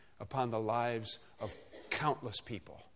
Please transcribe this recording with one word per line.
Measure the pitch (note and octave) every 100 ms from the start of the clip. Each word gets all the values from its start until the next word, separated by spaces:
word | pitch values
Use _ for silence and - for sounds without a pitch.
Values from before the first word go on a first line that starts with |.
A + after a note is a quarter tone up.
| - -
upon | G#2 C3+ B2
the | A2+
lives | A2 A#2 A#2+ A#2 G#2+ - - -
of | A2 - - - -
countless | - D#3 - B2 -
people. | - G#2 - D#2 -